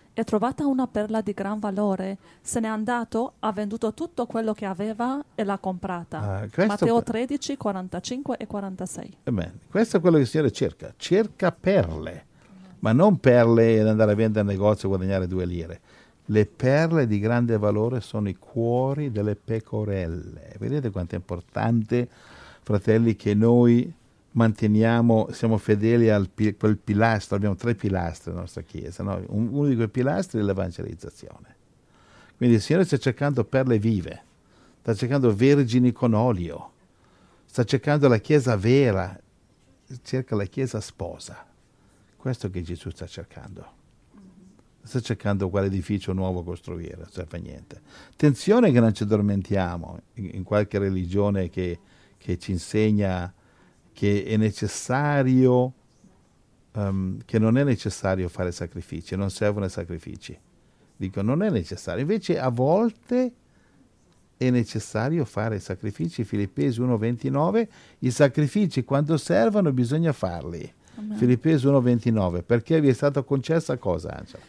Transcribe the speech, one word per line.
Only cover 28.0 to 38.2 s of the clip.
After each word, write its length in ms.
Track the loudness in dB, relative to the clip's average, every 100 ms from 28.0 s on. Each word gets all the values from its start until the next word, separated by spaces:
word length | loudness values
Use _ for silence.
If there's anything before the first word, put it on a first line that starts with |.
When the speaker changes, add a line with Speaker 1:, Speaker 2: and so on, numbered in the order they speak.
| -4 -8 -10
Speaker 2:
nella 120 | -10
nostra 180 | -10 -14
Chiesa, 400 | -14 -14 -12 -8
no? 180 | -6 -6 -6
Un-, 200 | -4 -2
uno 160 | 0 0
di 80 | 0
quei 120 | 0
pilastri 500 | -2 -2 -2 -4 -2
è 40 |
l'evangelizzazione. 1120 | -2 -2 -4 -6 -12 -12 -16 -18 -20 -20 -20 _ _ _ _ _ _ -20 -18 0
Quindi 180 | 4 4
il 40 |
Signore 240 | 4 2 2
sta 120 | 0
cercando 440 | 0 0 0 0
perle 360 | 0 0 2 2
vive, 420 | 2 0 -4 -12 _ _ _ _ _ _
sta 120 | -4
cercando 420 | -2 0 2 2 4
vergini 560 | 6 6 4 4 2
con 220 | 2 2
olio, 580 | 2 2 0 -4 -10 -16 _ _ _ _ _ _ _
sta 200 | _ -4
cercando 440 | 0 0 0 4 4
la 120 |
Chiesa 360 | 4